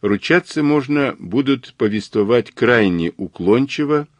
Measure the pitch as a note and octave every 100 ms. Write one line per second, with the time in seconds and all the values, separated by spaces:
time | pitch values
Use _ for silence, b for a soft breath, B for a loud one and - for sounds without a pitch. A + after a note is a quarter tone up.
0 | G#2 G2+ - E3+ F3 - D3 D3 C3 D3
1 | C3+ - G2 A2 C3+ C3 - _ G#2+ G#2+
2 | - G#2+ G#2 A#2+ G#2+ - A#2 A#2+ G2+ E2+
3 | E2 - F#2 - F2 A2+ C3+ - D3 D3+
4 | D3+ _